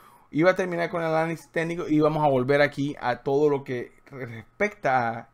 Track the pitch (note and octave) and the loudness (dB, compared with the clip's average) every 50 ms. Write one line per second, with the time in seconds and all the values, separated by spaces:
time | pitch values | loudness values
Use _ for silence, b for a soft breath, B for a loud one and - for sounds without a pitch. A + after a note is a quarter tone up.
0 | b b b b b b - C#3+ E3 F#3 F3+ F#3+ F#3+ F3+ F3 E3+ E3+ D#3+ - E3+ | b b b b b b 0 2 4 4 4 2 0 -4 -2 -4 -4 -4 -4 -4
1 | E3 D#3+ D#3+ D#3+ D#3+ E3 E3 D#3 - _ - E3+ D#3+ E3 E3+ F3 D#3+ - D3+ D3+ | -2 0 0 0 0 -2 -4 -8 -10 _ -4 -4 -4 -4 -4 -6 -2 0 2 4
2 | D3+ D3+ D#3+ D#3 D3+ D3 C3+ B2+ B2 C3 C#3+ C#3+ D3 C#3 - C#3+ C#3 D3 C#3+ - | 4 4 2 4 2 4 4 4 2 2 4 4 2 2 0 -4 -6 -6 -6 -6
3 | - B2 A#2+ - - C#3+ C#3 C#3+ D3+ D3 C#3+ C3+ C3+ - B2+ B2 A#2 - _ _ | -4 -4 -4 -4 -2 0 2 4 4 4 2 0 -4 -6 -8 -8 -8 -10 _ _
4 | _ - C#3+ C3 B2+ A#2 A2+ A2+ - _ _ - G3+ G#3 - - - C#3 B2+ B2+ | _ -20 -14 -14 -14 -12 -14 -16 -18 _ _ -4 -4 -4 -4 -4 -2 0 2 2
5 | A#2+ A2+ A#2 A#2 A#2 _ | 2 0 -2 -6 -10 _